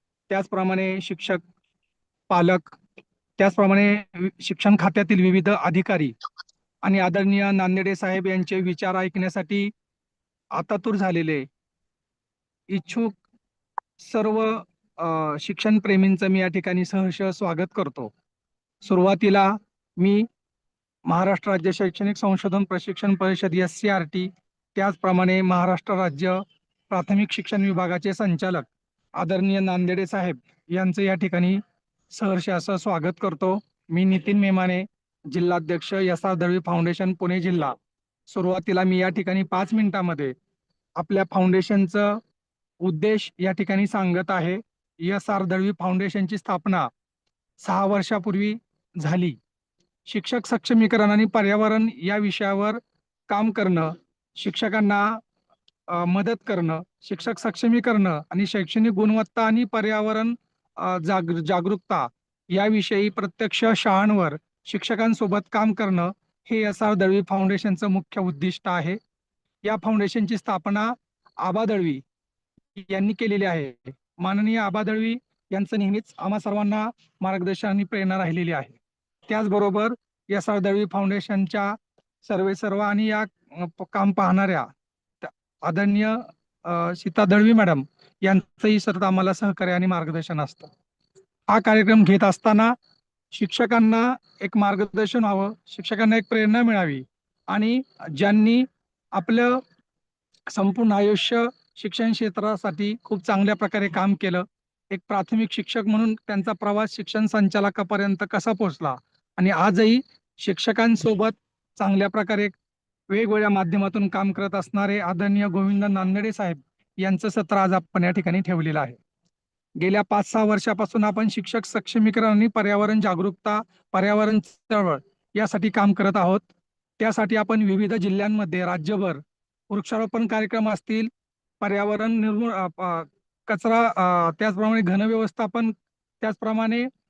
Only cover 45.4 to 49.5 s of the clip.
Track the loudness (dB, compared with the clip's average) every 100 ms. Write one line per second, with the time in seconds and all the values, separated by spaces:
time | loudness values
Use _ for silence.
45.4 | 0 0 -2 -2 -2 -2 -2 -2 -2 -4
46.4 | -4 -4 0 0 -2 _ _ _ _ _
47.4 | _ _ -4 0 0 0 0 -4 -2 -2
48.4 | -2 -4 _ _ _ -6 -2 0 0 -4
49.4 | _